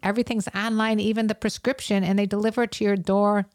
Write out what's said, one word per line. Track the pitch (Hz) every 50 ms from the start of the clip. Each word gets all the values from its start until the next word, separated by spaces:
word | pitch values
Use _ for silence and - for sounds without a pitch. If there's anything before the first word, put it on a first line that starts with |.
| -
Everything's | 190 202 247 240 - 240 214 - -
online, | - 190 214 226 220 214 220 220 220 214
even | 202 220 214 226 226
the | 214 214
prescription, | - - 208 - - - 247 262 - - - 208 196 185
and | 175 196 202
they | 202
deliver | 190 202 208 208 226 214 247
it | 233 233 -
to | - 214
your | 202 202
door. | 190 170 - 190 202 202 208 208 202 190 -